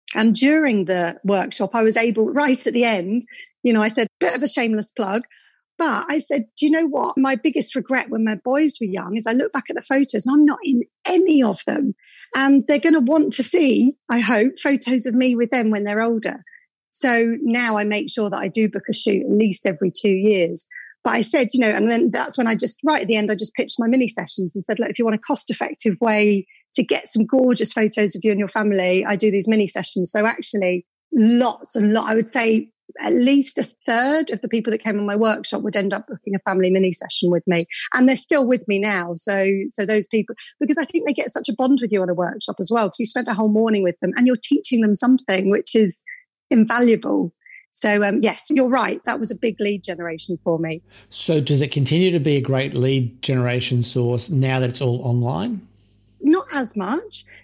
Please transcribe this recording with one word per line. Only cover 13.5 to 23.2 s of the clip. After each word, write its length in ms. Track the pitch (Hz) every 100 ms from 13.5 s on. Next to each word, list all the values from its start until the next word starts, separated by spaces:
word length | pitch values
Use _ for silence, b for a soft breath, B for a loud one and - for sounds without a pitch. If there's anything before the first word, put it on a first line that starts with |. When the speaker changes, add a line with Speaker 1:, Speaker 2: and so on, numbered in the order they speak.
| 359 285 208 240 - _
Speaker 1:
I 120 | 240
hope, 380 | 202 233 240 -
photos 480 | 294 269 - 254 254
of 100 | 240
me 200 | 254 240
with 160 | 233
them 180 | 262 220
when 140 | 208
they're 180 | 208 208
older." 440 | 226 226 220 254 - b b _ _
So 440 | - 262 233 233 233
now 340 | - 240 240 214
I 80 |
make 260 | 208 208 -
sure 200 | - 208
that 100 | 196
I 80 | 190
do 220 | 220 214
book 180 | - -
a 40 |
shoot 320 | 220 - 196 196
at 60 | 208
least 280 | 214 185 202
every 260 | 185 190
two 220 | - 208
years. 520 | 190 208 196 170 170 - B B B
But 120 | - 226
I 60 |
said, 280 | 220 311 247
you 60 | 254
know, 80 | 226
and 240 | 208 214
then 200 | 233 240
that's 260 | 240 285 -
when 100 | 233
I 80 | 220
just, 240 | 233 -
right 200 | 285 302
at 80 | 185
the 80 |
end, 120 | 220